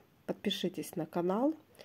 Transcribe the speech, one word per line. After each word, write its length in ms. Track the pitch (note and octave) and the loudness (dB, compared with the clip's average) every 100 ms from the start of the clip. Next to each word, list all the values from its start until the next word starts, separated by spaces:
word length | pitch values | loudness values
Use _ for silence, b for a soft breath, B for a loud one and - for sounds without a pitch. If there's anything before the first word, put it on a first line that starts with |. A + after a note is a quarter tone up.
| - _ - | -20 _ -8
подпишитесь 720 | - G#3 G3 F3+ D#3+ D3+ F3 | -2 -2 0 -2 -4 -6 -6
на 100 | D#3 | -4
канал. 480 | F3+ F3 G3+ C#4+ D#4 - B | 0 2 4 2 0 -8 B